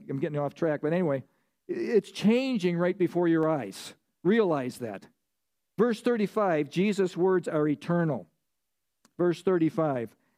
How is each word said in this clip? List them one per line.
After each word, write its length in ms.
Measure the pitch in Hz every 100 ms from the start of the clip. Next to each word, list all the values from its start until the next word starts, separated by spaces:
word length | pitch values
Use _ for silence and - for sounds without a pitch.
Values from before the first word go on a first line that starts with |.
| -
I'm 100 | 139
getting 200 | 160 147
off 160 | 143
track. 260 | - 165 147
But 100 | 151
anyway, 320 | 175 170 135 - _ _ _ -
i-, 40 |
it's 380 | - 220 226 -
changing 680 | - 202 240 269 240 180 170
right 180 | 175 185
before 320 | 170 175 175
your 200 | 165 156
eyes. 460 | 151 104 - - - _ _
Realize 540 | 170 226 196 147 127 -
that. 280 | 117 95 - _ _ _ _ _ _ -
Verse 220 | 240 220
thirty-five, 720 | 247 233 196 220 196 156 143
Jesus' 460 | 165 208 196 185 170
words 320 | 190 185 -
are 180 | 156 151
eternal. 600 | 143 - 175 165 120 - _ _ _ _ _ _ _ _ -
Verse 240 | 175 160
thirty-five, 720 | - 180 160 - 156 131 113 _ _